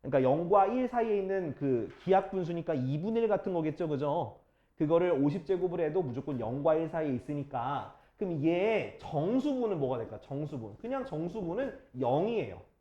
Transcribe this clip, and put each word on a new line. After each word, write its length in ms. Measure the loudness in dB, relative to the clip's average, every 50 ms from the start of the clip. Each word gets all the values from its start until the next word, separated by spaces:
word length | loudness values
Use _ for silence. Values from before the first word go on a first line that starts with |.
그러니까 220 | -6 2 2 4 4
영과 440 | 4 4 2 2 4 4 4 6
일 200 | 4 2 0 -2
사이에 300 | 0 0 0 0 2 0
있는 380 | 0 0 0 -2 -2 -2 -4 -6
그 380 | -2 0 0 2 0 0 -4 -10 -8 2
기하분수니까 680 | 4 4 4 4 2 -4 -4 -2 -2 -4 -6 -2 -2 -2
이분의 500 | -2 0 0 -2 -2 -2 0 0 2 2
일 60 | 2
같은 240 | 2 0 0 -2 -2
거겠죠, 340 | 0 0 -2 -2 -2 -2
그죠? 520 | -2 -2 -2 0 0 0 0 -2 -4 -8 -16 _ _ _ _ _ _ _
그거를 340 | _ 2 4 6 4 6 4
오십 340 | 4 4 4 2 2 0 -2
제곱을 340 | 0 0 0 0 0 0 0
해도 200 | -2 0 0 0
무조건 380 | 0 0 -4 -6 -4 -4 -4 -4
영과 360 | -2 -4 -4 2 4 4 4
일 140 | 4 2 -2
사이에 240 | -2 -2 -2 0 -2
있으니까 840 | -2 -2 -4 -6 -6 -6 -4 -4 -4 -4 -2 -4 -4 -6 -10 -16 -20 _ _ _
그럼 260 | _ -4 -2 -2 0 2
얘 520 | 2 2 4 2 2 2 0 -2 -4 -8 -12
정수분은 800 | -12 -4 -2 -2 0 2 2 2 2 0 0 0 0 0 0 0
뭐가 180 | 0 0 0
될까? 240 | -2 -4 -8 -10 -14
정수분. 560 | -10 -8 -6 -6 -6 -6 -6 -8 -10 -10 -12
그냥 280 | -10 -8 -6 -4 -4 -4
정수분은 720 | -4 -4 -4 -4 -4 -4 -4 -4 -4 -2 -2 -4 -4 -6 -10 -18 _ _ -2
영이에요. 640 | 0 2 2 2 2 0 0 -2 -2 -4 -8 -14 -16 _ _ _